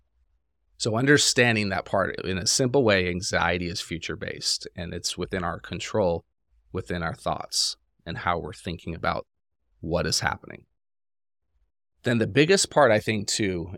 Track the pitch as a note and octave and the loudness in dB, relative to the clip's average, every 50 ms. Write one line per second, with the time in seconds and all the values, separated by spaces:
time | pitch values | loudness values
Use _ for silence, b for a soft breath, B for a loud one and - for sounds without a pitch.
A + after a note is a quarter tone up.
0 | _ _ _ _ _ _ _ _ _ _ _ _ _ _ _ - - A#2+ G#2+ A#2 | _ _ _ _ _ _ _ _ _ _ _ _ _ _ _ -6 -4 -2 -2 0
1 | C3 C#3 D3 C#3 - - - - B2 A#2+ A2 G#2+ G#2 G2 F#2+ F2 - - - G2 | 4 6 6 6 6 4 4 4 4 4 4 2 2 0 -2 -2 -2 0 2 2
2 | F2+ - - - - F2 F#2+ F#2+ A2+ A#2 - - C3+ B2 B2 C#3+ B2 G#2+ G2+ F#2+ | 2 2 -2 -4 -4 -4 -4 -2 0 0 0 2 2 2 4 4 6 6 4 4
3 | F2+ F2+ F2 F2+ F#2+ - - F2 F2 F2 F2 F2+ F2+ E2+ E2+ - - - E2+ E2 | 4 0 -2 -4 -4 -2 0 0 2 2 0 0 -2 -4 -6 -8 -8 -8 -8 -8
4 | - - D#2 - - - C#2+ C#2+ - - - - - - - - F2 F2 F2 E2+ | -6 -8 -8 -8 -8 -10 -10 -6 -4 -4 -4 -4 -6 -12 -12 -10 -10 -8 -8 -8
5 | - - - F2 F2+ - - F#2 F2 E2+ E2 - - - - E2+ - - - G#2+ | -6 -8 -6 -6 -6 -4 -4 -4 -4 -4 -6 -6 -10 -10 -10 -10 -8 -4 0 2
6 | G2 F2 E2+ E2 - _ _ _ _ _ _ _ _ _ - F#2 - - F2+ F2 | 2 2 0 -2 -4 _ _ _ _ _ _ _ _ _ -10 -10 -6 -6 -6 -4
7 | E2 D#2+ - - - E2+ D#2 - - - - - - - - _ _ _ _ _ | -4 -4 -6 -4 -4 -4 -4 -4 -6 -6 -4 -2 -2 -2 -4 _ _ _ _ _
8 | - E2+ F2+ - - F2+ F2 E2 D#2 D#2 - - - G2 - - - E2+ E2 - | -12 -12 -10 -4 -2 -2 -2 -2 -4 -8 -12 -10 -8 -8 -8 -8 -8 -10 -8 -4
9 | - E2+ D#2 - - _ _ _ _ _ _ _ _ _ _ - F2+ E2 E2 E2+ | -2 -2 -2 -4 -6 _ _ _ _ _ _ _ _ _ _ -12 -6 -2 -2 0
10 | E2+ D2+ - - - - - - - - - - _ _ _ _ _ _ _ _ | 0 0 -2 0 -2 -2 -4 -4 -10 -16 -18 -18 _ _ _ _ _ _ _ _
11 | _ _ _ _ _ _ _ _ _ _ _ _ _ _ _ _ _ _ _ _ | _ _ _ _ _ _ _ _ _ _ _ _ _ _ _ _ _ _ _ _
12 | - A#2+ A#2+ A#2 A2 G#2 F#2+ C#3 D#3 D#3+ G3 F#3+ - - - D3 C#3+ A#2 G#2+ G#2+ | -2 0 0 2 0 2 4 4 4 6 6 2 2 2 4 6 6 6 6 4
13 | - - G#2+ G#2 - - - - G#2+ F#2+ F#2 E2+ E2 F2+ F#2+ | 2 0 -2 -2 -2 -4 -2 -2 0 0 -2 -2 -6 -8 -10